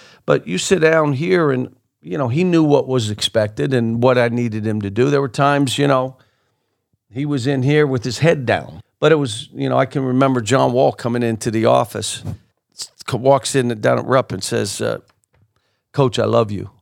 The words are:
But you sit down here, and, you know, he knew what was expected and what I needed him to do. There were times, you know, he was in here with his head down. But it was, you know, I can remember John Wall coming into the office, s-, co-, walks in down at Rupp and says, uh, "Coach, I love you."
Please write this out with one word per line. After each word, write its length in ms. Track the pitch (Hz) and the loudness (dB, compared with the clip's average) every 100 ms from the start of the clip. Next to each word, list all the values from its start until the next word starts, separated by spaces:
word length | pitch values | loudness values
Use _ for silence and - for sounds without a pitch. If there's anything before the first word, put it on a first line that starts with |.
| - _ - | -20 _ -2
But 220 | 143 - | -2 -2
you 100 | 180 | -6
sit 220 | - 185 | 0 2
down 340 | 160 160 147 | 4 4 2
here, 380 | 131 175 180 151 | -2 0 2 2
and, 240 | 127 127 - _ _ | 0 -4 -12 _ _
you 160 | 160 170 | -10 -6
know, 120 | 127 | -2
he 140 | 143 180 | 0 2
knew 180 | 165 | 2
what 240 | 156 143 131 | 4 2 2
was 220 | 131 107 | -2 -2
expected 640 | 104 - 113 107 107 143 | -4 -2 0 -2 -2 -2
and 280 | 131 113 117 | 0 0 2
what 160 | 123 123 | 2 4
I 120 | 120 | 2
needed 360 | 120 120 107 107 | -2 -4 -4 -4
him 160 | 107 | -4
to 80 | 101 | -2
do. 200 | 98 135 | 0 2
There 100 | 143 | 0
were 60 | 139 | -2
times, 500 | - 143 143 139 - | 0 2 2 0 0
you 80 | 143 | 2
know, 300 | 131 131 - _ _ _ _ _ _ _ _ _ | 2 -2 -10 _ _ _ _ _ _ _ _ _
he 140 | 123 147 | -8 -4
was 200 | 143 120 | -2 -2
in 160 | 139 | 0
here 220 | 127 151 147 | 2 4 2
with 200 | 131 123 | 0 -4
his 140 | 110 | 2
head 260 | 160 160 117 | 2 2 0
down. 360 | 92 60 82 - _ | -2 -4 -16 -20 _
But 100 | 151 | 2
it 40 | 156 | 4
was, 340 | 135 107 - | 0 -6 -12
you 140 | 139 135 | -6 -2
know, 80 | 127 | 0
I 80 | 131 | 0
can 180 | 143 | -2
remember 360 | 131 127 135 127 | -2 2 2 0
John 300 | 107 131 131 | 0 0 2
Wall 220 | 123 139 | 2 0
coming 300 | - 120 120 | 0 -4 -2
into 280 | 120 110 123 | -2 -2 -4
the 140 | 110 113 | 0 2
office, 580 | 127 120 101 104 - - - _ _ _ | 2 0 -6 -8 -8 -10 -12 _ _ _
s-, 160 | - - - - | -18 -18 -16 -8
co-, 120 | 117 | 0
walks 380 | 131 139 - 139 | 2 2 2 -2
in 120 | 120 110 | -2 0
down 180 | 123 123 | 0 0
at 60 | 117 | 0
Rupp 260 | 131 - | 0 0
and 100 | 95 | -8
says, 380 | - 113 104 - | -6 -4 -4 -4
uh, 200 | 113 - - _ _ _ _ _ _ _ _ | -6 -6 -12 _ _ _ _ _ _ _ _
"Coach, 260 | - 131 - | 0 0 0
I 80 | 107 | 0
love 260 | 117 107 | 0 0
you." 180 | 98 98 _ | -4 -10 _